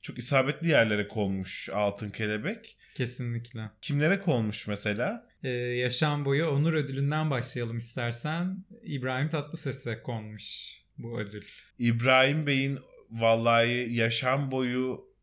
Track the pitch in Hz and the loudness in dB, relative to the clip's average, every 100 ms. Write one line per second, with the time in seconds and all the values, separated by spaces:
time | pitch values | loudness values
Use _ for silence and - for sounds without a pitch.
0 | - - 117 139 131 - 170 143 113 104 | -12 -10 0 2 2 0 2 4 6 2
1 | 101 113 98 95 92 - - 98 104 101 | -2 0 0 0 -4 -8 -6 0 0 0
2 | 107 95 107 107 127 233 - - _ - | -8 -4 -2 -2 -4 -8 -12 -20 _ -6
3 | 120 - 120 117 117 113 110 - - 143 | -6 -4 -4 -4 -6 -10 -12 -12 -4 0
4 | 151 190 190 131 110 104 - 101 107 104 | 2 2 2 2 2 -2 -6 -4 -2 -2
5 | 131 233 - _ 131 123 123 123 123 123 | -2 -4 -12 _ -6 -4 -2 -2 -2 0
6 | 156 147 139 139 165 139 156 160 135 135 | 0 0 0 2 2 2 2 2 0 -2
7 | 139 151 156 131 123 123 117 117 117 - | 0 0 0 0 -2 -4 -4 -4 -6 -6
8 | 120 117 151 160 180 185 - - - 147 | -4 -4 -4 -2 -2 -4 -10 -16 -8 -4
9 | 127 127 151 151 147 - 139 123 123 110 | -2 0 0 -2 -4 -8 -6 -6 -6 -6
10 | - 117 107 107 - - - - _ - | -6 -8 -8 -12 -12 -12 -14 -18 _ -14
11 | 120 117 104 104 - - - _ 120 117 | -10 -6 -8 -10 -14 -20 -20 _ 2 4
12 | 120 131 131 151 147 135 135 139 - - | 6 6 6 4 2 2 2 -2 -8 -20
13 | - 113 113 113 117 117 117 123 123 120 | -14 2 4 6 6 6 6 2 0 0
14 | 113 117 127 139 139 131 127 123 127 123 | 2 2 0 0 0 0 0 0 -2 -4
15 | - _ | -10 _